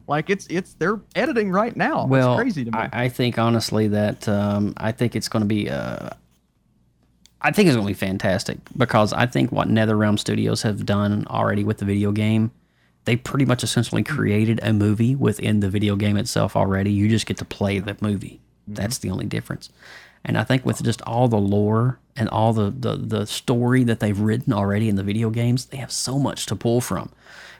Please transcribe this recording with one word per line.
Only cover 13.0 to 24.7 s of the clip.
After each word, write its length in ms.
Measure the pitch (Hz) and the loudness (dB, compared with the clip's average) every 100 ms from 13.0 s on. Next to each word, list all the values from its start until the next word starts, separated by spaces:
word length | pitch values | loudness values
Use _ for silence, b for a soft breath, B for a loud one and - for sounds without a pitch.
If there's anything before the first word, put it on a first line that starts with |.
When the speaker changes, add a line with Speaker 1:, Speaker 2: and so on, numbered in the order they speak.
Speaker 2:
they 120 | - 120 | -2 -2
pretty 280 | - 135 127 | -2 -2 0
much 180 | 120 | 0
essentially 400 | 113 - 113 110 | 0 -2 0 -2
created 560 | 104 139 104 104 110 113 | -2 0 0 2 2 0
a 100 | 107 | 2
movie 440 | 107 104 107 117 135 | 2 2 4 2 2
within 420 | 117 101 110 107 | 0 0 0 2
the 100 | 101 | 2
video 280 | 101 104 101 | 0 0 0
game 200 | 104 101 | 0 0
itself 380 | 104 110 107 | -2 -2 0
already. 380 | 107 98 95 101 | 2 2 2 2
You 160 | 104 104 | 2 4
just 180 | 110 - | 2 0
get 100 | 98 | -6
to 60 | |
play 360 | 95 - 101 98 | -8 -4 -2 -2
the 160 | 98 98 | -4 -4
movie. 400 | 104 98 - - _ _ | -2 -2 -6 -16 _ _
Speaker 1:
Mm-hmm. 100 | - | -16
Speaker 2:
That's 240 | 104 101 127 | -6 -6 -4
the 120 | 101 | -6
only 160 | 95 98 | -6 -4
difference. 440 | 110 - - - B B B B B | -6 -6 -10 -12 B B B B B
And 140 | - 113 | -4 -2
I 60 | |
think 200 | 110 131 | 2 0
with 200 | 127 110 | 0 -2
just 180 | 117 113 | -2 -2
all 240 | - 117 123 | -4 0 2
the 100 | 110 | 2
lore 640 | 101 101 104 110 123 127 _ | 2 2 2 2 0 -2 _
and 140 | - 113 | -6 -2
all 240 | - 110 | 0 2
the, 180 | 110 104 | 2 -2
the, 240 | 127 117 | -2 -6
the 320 | 101 113 107 104 | -4 -4 -4 -4
story 560 | - - 123 120 127 | -6 -2 0 2 2
that 160 | 120 110 | 2 0
they've 220 | 107 101 | 0 0
written 320 | 107 110 - | 0 0 0
already 360 | 101 101 | 0 2